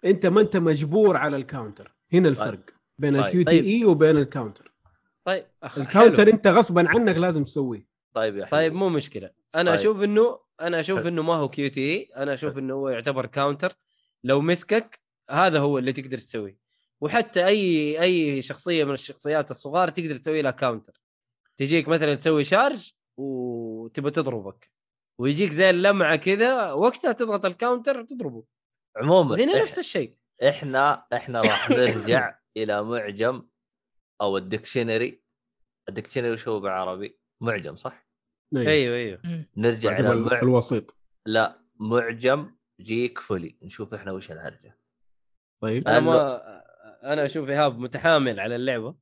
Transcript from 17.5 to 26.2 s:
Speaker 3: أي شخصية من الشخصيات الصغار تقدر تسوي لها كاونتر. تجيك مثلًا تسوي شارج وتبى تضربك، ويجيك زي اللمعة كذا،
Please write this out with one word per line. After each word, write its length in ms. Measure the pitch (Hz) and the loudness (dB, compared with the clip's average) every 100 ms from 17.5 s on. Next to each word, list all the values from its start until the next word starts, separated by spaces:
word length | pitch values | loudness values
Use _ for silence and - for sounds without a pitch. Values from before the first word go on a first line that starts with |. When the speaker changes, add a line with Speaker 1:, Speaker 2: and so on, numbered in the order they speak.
| 208 190 165 151 151 | 2 2 0 0 0
Speaker 3:
أي 400 | 180 180 156 139 | 2 2 0 -2
شخصية 420 | 127 139 - 170 | -6 -10 -4 0
من 80 | 143 | 0
الشخصيات 580 | 135 - 139 147 151 143 | -4 -8 -12 -2 -2 -2
الصغار 380 | 127 143 160 180 | -8 -6 0 0
تقدر 280 | 156 165 135 | -2 -6 -6
تسوي 260 | 160 156 | -4 -2
لها 80 | 143 | -2
كاونتر. 500 | 120 131 113 - _ _ _ _ _ _ _ | -2 -2 -4 -12 _ _ _ _ _ _ _
تجيك 320 | 139 165 139 | 0 0 2
مثلًا 260 | 165 151 | 0 0
تسوي 300 | 143 160 156 | 0 2 0
شارج 480 | 143 190 269 269 - _ _ - | 2 2 2 -2 -12 _ _ -12
وتبى 920 | 139 131 123 117 113 113 113 - 143 | -10 -8 -8 -8 -10 -12 -12 -6 -4
تضربك، 600 | 147 139 120 95 - _ _ _ _ _ _ | -4 -4 -6 -10 -18 _ _ _ _ _ _
ويجيك 320 | 123 147 196 | -2 0 0
زي 200 | 151 190 | 4 4
اللمعة 460 | 175 190 202 160 | 4 2 2 2
كذا، 560 | 156 | 2